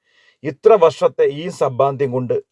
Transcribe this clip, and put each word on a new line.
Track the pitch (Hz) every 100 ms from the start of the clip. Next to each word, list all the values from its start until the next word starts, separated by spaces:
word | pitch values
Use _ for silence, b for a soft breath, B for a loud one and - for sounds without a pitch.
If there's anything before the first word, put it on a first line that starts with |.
| _ _ _ _
"ഇത്ര | 151 139 214
വർഷത്തെ | 214 165 - 175 147
ഈ | 147 143 180
സമ്പാദ്യം | - 143 123 139 135 135
കൊണ്ട് | 127 123 120 -